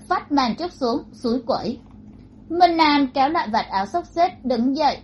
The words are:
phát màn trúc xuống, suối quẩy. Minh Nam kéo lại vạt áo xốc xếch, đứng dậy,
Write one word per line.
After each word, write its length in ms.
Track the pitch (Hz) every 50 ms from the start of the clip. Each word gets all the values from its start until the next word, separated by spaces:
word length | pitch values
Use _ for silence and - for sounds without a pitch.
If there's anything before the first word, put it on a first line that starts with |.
| - -
phát 240 | 359 392 - -
màn 240 | 294 285 262 233 -
trúc 160 | - 330 349
xuống, 300 | - - 277 233 233 294 - -
suối 300 | - - - 233 233 - -
quẩy. 320 | - 208 123 - 196 262 - - - - - - - - - - - - - - -
Minh 280 | 330 349 359 339 339
Nam 300 | 320 320 302 294 285 277 254 -
kéo 140 | 277 262 285
lại 200 | 330 339 302 220
vạt 180 | 220 220 -
áo 200 | - - 196 196
xốc 200 | 202 - 349 339
xếch, 380 | - - 330 339 381 - - -
đứng 320 | 247 254 226 240 269 269
dậy, 220 | 311 302 269 208 -